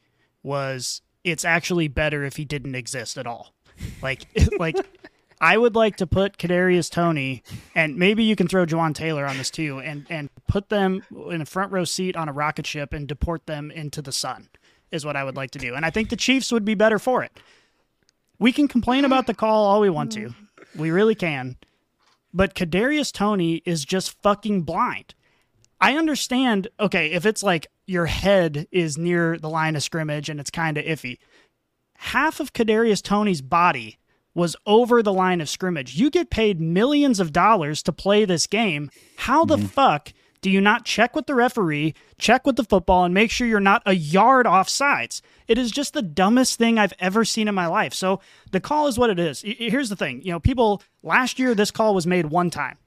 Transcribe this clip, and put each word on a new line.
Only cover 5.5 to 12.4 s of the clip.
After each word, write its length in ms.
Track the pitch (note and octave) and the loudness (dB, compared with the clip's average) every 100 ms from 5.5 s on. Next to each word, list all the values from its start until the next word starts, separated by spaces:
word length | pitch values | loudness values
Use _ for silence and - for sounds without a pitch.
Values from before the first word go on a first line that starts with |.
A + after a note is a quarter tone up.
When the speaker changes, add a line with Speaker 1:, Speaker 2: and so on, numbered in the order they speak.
| G#3 | 4
Speaker 1:
would 180 | A#3+ | 4
like 220 | G#3+ A3 - | 4 0 0
to 100 | F3+ | -2
put 300 | F#3 G3 - | 0 0 -2
Kadarius 540 | F3 F3+ F#3 F3+ D#3 | -2 2 4 2 0
Toney, 520 | - E3+ D#3 C3 B2 - - - | 0 0 0 -4 -6 -10 -16 -8
and 220 | E3+ D#3 D3 | -2 -2 2
maybe 260 | F#3 A3 | 2 2
you 140 | A3 G#3 | 2 2
can 100 | F3 | 2
throw 180 | F#3+ E3+ | 2 0
Juwan 280 | E3 E3 | 0 0
Taylor 300 | D3+ D#3+ D3+ C#3 | -2 -4 -4 -4
on 120 | C3+ | -6
this 120 | B2+ | -8
too, 300 | - D3+ C3+ | -6 -8 -8
and, 260 | C3 D3 C#3+ | -10 -12 -10
and 180 | D#3+ C#3+ - - | -10 -10 -14 -4
put 220 | G3+ G3 | -4 -2
them 340 | G#3 F#3+ F#3 - - D#3 | 0 0 0 -6 -16 -10
in 100 | E3+ | -8
a 60 | C#3+ | -6
front 260 | F#3 G3 | -6 -4
row 120 | F#3+ | -4
seat 320 | E3+ - F#3 E3+ | -4 -4 -4 -4
on 120 | D#3 | -6
a 40 | |
rocket 320 | C#3 | -4